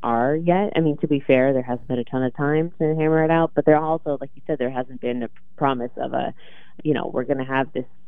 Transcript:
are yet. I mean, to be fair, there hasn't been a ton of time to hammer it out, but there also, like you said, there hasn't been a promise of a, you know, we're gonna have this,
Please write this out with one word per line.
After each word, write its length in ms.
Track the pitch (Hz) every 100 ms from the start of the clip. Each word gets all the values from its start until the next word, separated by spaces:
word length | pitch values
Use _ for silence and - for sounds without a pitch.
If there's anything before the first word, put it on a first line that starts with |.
are 320 | 120 117 127 160
yet. 380 | 170 180 202 -
I 60 |
mean, 160 | 160 147
to 100 | 156
be 120 | 143
fair, 340 | - 131 135
there 100 | 131
hasn't 240 | 123 123 -
been 100 | 123
a 60 |
ton 180 | 117 131
of 140 | 127 -
time 360 | 143 156 165 -
to 60 | 156 160
hammer 280 | 156 160
it 80 | 160
out, 220 | 165 165 -
but 100 | 147
there 120 | 151
also, 400 | 156 165 156 139
like 80 | 135 -
you 80 | -
said, 140 | 147
there 100 | 123
hasn't 320 | 131 127 127
been 220 | 123 123
a 60 | 113 - - -
promise 320 | 139 127 120 -
of 160 | 131
a, 220 | 127 131 - - - - -
you 100 | 151
know, 160 | 147 -
we're 120 | -
gonna 240 | 127 135 131
have 260 | 135 131
this, 140 | - 131 -